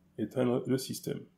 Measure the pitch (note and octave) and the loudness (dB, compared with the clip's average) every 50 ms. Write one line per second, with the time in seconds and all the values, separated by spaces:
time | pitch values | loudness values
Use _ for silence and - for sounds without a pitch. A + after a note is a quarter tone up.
0 | _ _ _ - A2 - - C3 B2+ B2 A#2+ C3 - - B2+ C3 - - A2+ - | _ _ _ -4 -4 -2 0 2 2 4 4 2 2 2 2 0 0 -2 -6 -6
1 | - - - - - - _ | -4 -4 -6 -6 -6 -12 _